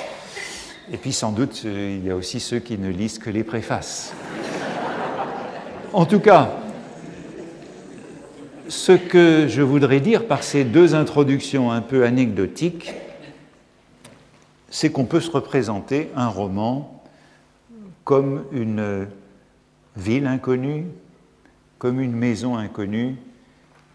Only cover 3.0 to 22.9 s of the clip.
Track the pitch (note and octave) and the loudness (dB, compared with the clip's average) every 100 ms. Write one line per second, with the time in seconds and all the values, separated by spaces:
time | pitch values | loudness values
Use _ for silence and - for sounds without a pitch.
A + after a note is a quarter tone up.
3 | G#2+ - A#2 G#2 A2+ A#2 - B2 - - | -4 -6 -6 -4 -4 -6 -4 -6 -6 -10
4 | - - - - - - - - - - | -12 -14 -12 -10 -10 -8 -8 -8 -8 -8
5 | - - - - - - - - - G3+ | -8 -8 -8 -8 -12 -14 -14 -16 -4 2
6 | E3 G#3 G#3+ F3 A#2+ - - - - - | 4 6 8 8 8 -2 -12 -14 -16 -16
7 | - - - - - - - - - - | -18 -16 -16 -16 -16 -18 -20 -20 -20 -20
8 | - - - - - - - - - F3+ | -20 -20 -20 -20 -20 -18 -12 -4 6 6
9 | F3+ F3+ E3+ D#3 D3 A2+ C#3 C#3+ C3+ C#3 | 8 8 8 8 4 2 4 4 4 4
10 | D3 A3+ A3+ - - C#3+ B2+ C3 F3 D#3 | 4 2 2 -2 0 0 4 8 8 6
11 | C#3+ D3 C#3 C#3 - C#3 A#2+ A#2 A2 C3+ | 2 4 4 2 0 0 0 0 0 4
12 | A#2 B2+ B2 G2 F#2 - E3+ E3+ - - | 4 4 2 0 -2 -2 -4 -4 -12 -14
13 | - - - - - _ _ _ _ _ | -16 -18 -20 -20 -20 _ _ _ _ _
14 | - - _ _ _ _ _ - D#3 D#3 | -20 -20 _ _ _ _ _ -2 0 0
15 | B2 E3 E3+ C#3 B2+ C#3 A#2+ G2+ - C3+ | 0 0 0 -4 0 -2 0 -4 -2 -4
16 | D#3 C#3 B2 F#2 G2 G2 A2 C3+ C#3+ - | -2 -4 -4 -2 -4 -2 -2 -4 -8 -18
17 | - _ _ _ _ _ _ A#3 G3+ E3 | -20 _ _ _ _ _ _ -20 -20 -16
18 | - C#3 C#3 C#3 - C#3+ A2 G#2+ G#2 G2 | 2 2 2 -4 -6 -6 -4 -4 -4 -4
19 | G2+ - - _ _ _ _ _ _ G#2+ | -6 -12 -20 _ _ _ _ _ _ -10
20 | F#2+ B2+ C#3 C3 C3 B2+ C3+ D3+ F3 - | -2 0 0 -2 -2 -2 -2 -6 -8 -14
21 | - _ _ _ _ _ _ _ B2 C3 | -20 _ _ _ _ _ _ _ -4 -2
22 | B2+ A#2 A#2+ G#2+ B2 A#2 G#2 G#2+ G2+ | -2 0 -2 -2 -2 -4 -6 -6 -4